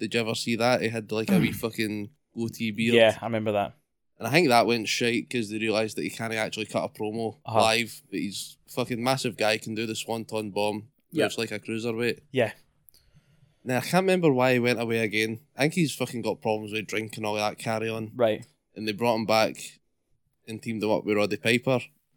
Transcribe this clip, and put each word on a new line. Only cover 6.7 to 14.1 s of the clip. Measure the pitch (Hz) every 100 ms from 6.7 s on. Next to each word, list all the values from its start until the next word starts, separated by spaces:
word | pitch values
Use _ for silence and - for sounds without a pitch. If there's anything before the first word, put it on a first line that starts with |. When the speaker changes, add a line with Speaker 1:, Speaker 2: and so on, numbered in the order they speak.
| 107
Speaker 1:
a | 82
promo | - 107 110 113 -
Speaker 2:
Uh-huh. | - 113
Speaker 1:
live, | 110 113 110 - -
but | 92
he's | 98 95 - - _
fucking | - 117 120
massive | 123 131 123 -
guy, | 107 110
can | -
do | 107 117
the | 110
swanton | - 113 107 110 107
bomb, | 98 104 104 110 _ _
Speaker 2:
Yeah. | 170
Speaker 1:
moves | 120 -
like | 113
a | 107
cruiserweight. | - 113 117 113 117 110 _
Speaker 2:
Yeah. | 127 110 - _ _ _ _ _ _ _ _ _ _
Speaker 1:
Now, | 120 123
I |
can't | - 180
remember | 190